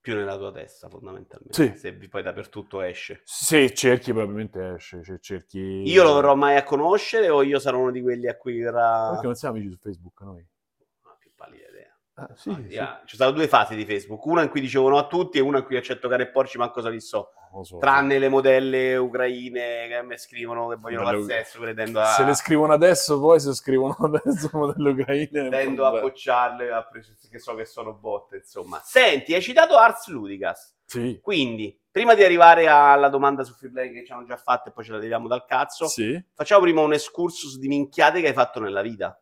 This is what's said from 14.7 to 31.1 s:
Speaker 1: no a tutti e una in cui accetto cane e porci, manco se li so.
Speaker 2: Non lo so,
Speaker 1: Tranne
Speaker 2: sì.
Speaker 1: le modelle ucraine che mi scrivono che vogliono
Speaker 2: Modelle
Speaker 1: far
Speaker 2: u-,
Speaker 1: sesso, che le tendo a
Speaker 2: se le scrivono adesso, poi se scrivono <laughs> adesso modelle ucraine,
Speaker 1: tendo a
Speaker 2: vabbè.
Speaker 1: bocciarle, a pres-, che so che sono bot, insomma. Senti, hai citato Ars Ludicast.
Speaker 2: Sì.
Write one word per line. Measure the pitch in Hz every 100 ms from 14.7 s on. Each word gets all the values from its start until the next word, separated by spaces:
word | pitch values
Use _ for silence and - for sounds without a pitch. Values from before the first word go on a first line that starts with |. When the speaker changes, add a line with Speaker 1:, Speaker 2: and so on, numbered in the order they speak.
| 135 131
Speaker 1:
no | 143
a | 143
tutti | 180 180 160
e |
una | 135 147
in |
cui | - 123
accetto | 123 127 123
cane | 123
e | 127
porci, | 135 127 117
manco | 120 120
se | 113
li | 113
so. | - 107 101 _ _
Speaker 2:
Non | 95
lo | 90
so, | 90
Speaker 1:
Tranne | 139 139 139
Speaker 2:
sì. | 139
Speaker 1:
le | 135
modelle | 135 135 131 135 131 131 127
ucraine | 127 123 127 127 123 123 120 117 117
che | 120
mi | 123 120
scrivono | - 120 117 117 117
che | 117
vogliono | 110 117
Speaker 2:
Modelle | 110 110
Speaker 1:
far | 104 113
Speaker 2:
u-, |
Speaker 1:
sesso, | 110 117
che | 117
le |
tendo | 110 110 113
a | 110
Speaker 2:
se | 110
le | 139
scrivono | 139 - 151 151
adesso, | 151 175 175 - 147
poi | 147 165
se | 139
scrivono | 131 - 131 135
<laughs> | 156
adesso | 156 147 - 220 151
modelle | 156 147 147 147
ucraine, | 131 135 143 151 147 131
Speaker 1:
tendo | 127 131 131 131
a |
Speaker 2:
vabbè. | 113
Speaker 1:
bocciarle, | 107 - 135 123 123 123 123
a | 113
pres-, | 113 113 110 107 107
che | 113
so | -
che | 113
sono | 110 - 113
bot, | 101 110 101 _
insomma. | 98 _ - 90 82
Senti, | - 262 240 143 -
hai | 170
citato | 190 254 330 285
Ars | 226 220 -
Ludicast. | 143 101 98 92 87 - _
Speaker 2:
Sì. | _ 123 120